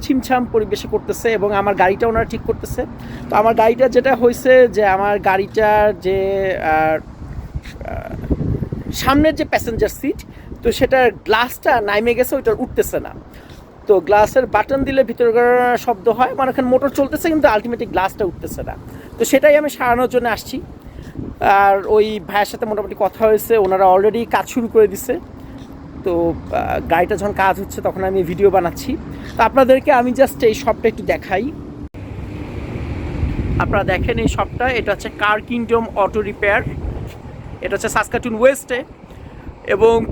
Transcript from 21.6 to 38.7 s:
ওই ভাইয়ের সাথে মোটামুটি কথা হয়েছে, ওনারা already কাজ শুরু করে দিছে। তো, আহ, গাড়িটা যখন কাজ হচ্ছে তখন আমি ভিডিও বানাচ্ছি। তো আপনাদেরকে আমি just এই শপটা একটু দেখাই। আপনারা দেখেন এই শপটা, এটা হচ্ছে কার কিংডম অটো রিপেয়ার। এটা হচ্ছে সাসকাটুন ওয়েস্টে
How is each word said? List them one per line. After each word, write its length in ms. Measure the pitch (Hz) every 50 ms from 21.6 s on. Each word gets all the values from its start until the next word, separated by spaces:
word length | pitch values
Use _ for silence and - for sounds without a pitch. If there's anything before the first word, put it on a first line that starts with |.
| 202 196 196 196 185
ওই 340 | - 214 214 208 220 214 208 165
ভাইয়ের 200 | 147 196 208 202
সাথে 200 | - - 214 240
মোটামুটি 280 | 220 214 202 202 190 202 -
কথা 280 | 214 185 - - 226
হয়েছে, 300 | 220 220 208 - - 233
ওনারা 280 | 220 196 185 190 190 196
already 460 | 185 185 196 196 214 196 233 233 -
কাজ 180 | - 196 190 -
শুরু 200 | - 254 233 214
করে 200 | - 226 214 196
দিছে। 320 | 190 196 - - 285 349 - - - - - - - - - - - - - - - - -
তো, 300 | 190 170 165 170 170 156 135 - -
আহ, 280 | - - - - - 147 - 143
গাড়িটা 260 | 165 170 180 175 214
যখন 160 | 185 196 208
কাজ 280 | 196 - 190 190 180 190
হচ্ছে 200 | 196 180 - 220
তখন 240 | 175 185 - 190 190
আমি 180 | 190 190 196
ভিডিও 280 | 180 156 180 170 202 196
বানাচ্ছি। 460 | 175 190 175 170 - - - - 269 - - - - - - - -
তো 60 | -
আপনাদেরকে 500 | 233 220 - 277 262 240 262 262 - 294
আমি 200 | 285 247 240 254
just 320 | 240 254 269 - - - 254
এই 100 | 220 214
শপটা 340 | - - 233 214 - - 226
একটু 140 | 220 -
দেখাই। 500 | - 180 175 156 - - 196 190 233 294 311 - - - - - - - - - - - - - - - - - - - - - - - - - - - - - - - - - - - - - - - - -
আপনারা 260 | 180 - - 202 185
দেখেন 340 | 180 185 170 - - 233 226
এই 100 | 226 -
শপটা, 400 | - - 196 - - - 247 262
এটা 240 | 254 226 180 214
হচ্ছে 160 | 196 - - 220 - -
কার 220 | 208 208 214 214
কিংডম 440 | 214 - 233 240 233 202 233 233 226 - -
অটো 260 | 202 196 185 - 220
রিপেয়ার। 420 | 208 202 202 - 214 202 208 247 - - - - - - - - - - - - - - - - - - - -
এটা 140 | - 185 196
হচ্ছে 140 | 190 - 208
সাসকাটুন 460 | - 220 208 - - 233 - 240 220
ওয়েস্টে 500 | 214 240 269 277 262 - -